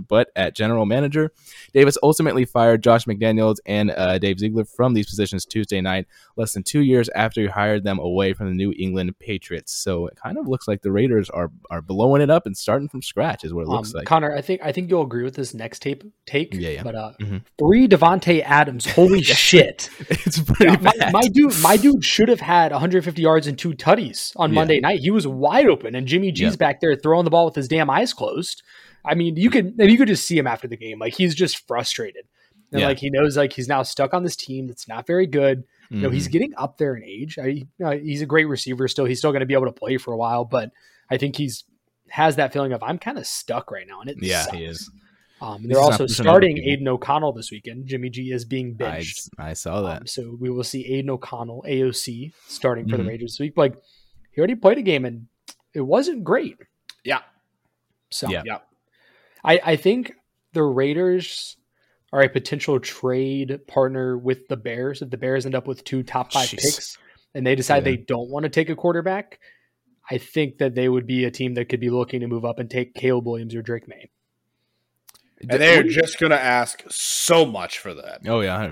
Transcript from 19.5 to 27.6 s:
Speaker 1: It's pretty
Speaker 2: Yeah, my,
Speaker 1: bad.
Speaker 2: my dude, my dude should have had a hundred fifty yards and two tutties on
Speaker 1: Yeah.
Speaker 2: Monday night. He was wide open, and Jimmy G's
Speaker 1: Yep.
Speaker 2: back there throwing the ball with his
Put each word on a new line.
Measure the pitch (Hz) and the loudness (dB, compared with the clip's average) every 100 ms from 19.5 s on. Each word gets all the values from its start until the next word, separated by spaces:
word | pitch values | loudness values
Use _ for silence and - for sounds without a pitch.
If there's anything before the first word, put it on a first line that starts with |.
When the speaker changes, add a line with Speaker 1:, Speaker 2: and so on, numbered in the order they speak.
| 170 - - - - - | 8 8 2 -14 -14 -4
Speaker 1:
It's | - - 156 | -2 0 -2
pretty | 151 - 208 | 0 4 6
Speaker 2:
Yeah, | 190 | 6
my, | 180 - | 4 4
Speaker 1:
bad. | - | 4
Speaker 2:
my | 196 240 | 4 4
dude, | 190 294 175 | 6 4 6
my | 160 208 | 6 8
dude | 269 277 | 6 4
should | - - 220 | 2 2 4
have | 220 | 4
had | 156 175 160 | 4 4 4
a | 139 | 2
hundred | 170 180 165 | 2 2 0
fifty | 165 | 0
yards | 160 160 147 | 4 4 2
and | 135 | -4
two | 175 | -6
tutties | 143 156 214 147 - - - | -2 4 4 2 -8 -10 -2
on | 160 | 2
Speaker 1:
Yeah. | 156 | 2
Speaker 2:
Monday | 160 147 | 2 2
night. | 139 190 | 2 0
He | 147 | 0
was | 214 147 | 0 0
wide | 127 143 190 208 | 0 2 4 6
open, | 156 110 127 | 4 0 -6
and | 131 | 0
Jimmy | 170 196 | 0 0
G's | 139 214 | 0 0
Speaker 1:
Yep. | 190 | 2
Speaker 2:
back | 151 139 | 0 2
there | 165 139 | 0 0
throwing | 156 165 | 2 2
the | 170 | 4
ball | 170 165 | 4 2
with | |
his | 156 | 0